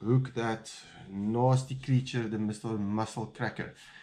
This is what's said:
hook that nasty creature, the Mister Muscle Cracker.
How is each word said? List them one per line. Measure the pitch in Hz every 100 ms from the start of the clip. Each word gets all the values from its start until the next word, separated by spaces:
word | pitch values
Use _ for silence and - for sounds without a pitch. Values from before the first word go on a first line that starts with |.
hook | 107 131 127
that | 120 113 113 - - - - 95
nasty | 98 104 117 127 131 - 131
creature, | - 127 - 123 110
the | 107
Mister | 107 104 117
Muscle | 107 101 107 107 117 107
Cracker. | - 110 - - - - -